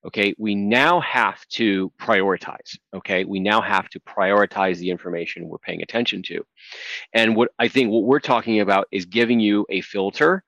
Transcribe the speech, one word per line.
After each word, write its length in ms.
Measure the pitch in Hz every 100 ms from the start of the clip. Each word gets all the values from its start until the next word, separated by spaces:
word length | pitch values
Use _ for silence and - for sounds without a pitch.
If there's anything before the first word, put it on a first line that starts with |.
| -
Okay. 300 | 107 101 -
We 160 | 107
now 460 | 101 101 120 147 175
have 440 | 147 127 107 - -
to 440 | - 117 98 95 _
prioritize. 760 | - 104 98 90 - - - - _
Okay. 300 | 95 - 92
We 160 | 95 98
now 220 | 95 107
have 280 | 98 98 -
to 100 | -
prioritize 760 | - - 95 101 101 101 95 87
the 140 | 90
information 560 | 87 90 87 85 - 85
we're 100 | -
paying 240 | - 85
attention 400 | 82 113 120 98
to. 220 | 92 85 - _ - - - - -
And 220 | 113 113 110
what 140 | 123 _
I 120 | 120
think 200 | 135 120
what 140 | 110
we're 160 | 107 143
talking 400 | - 120 113 110
about 280 | 101 98 98
is 140 | 98 87
giving 340 | 107 117 117
you 260 | 107 104 104
a 120 | 95
filter 600 | - 101 95 - 151 190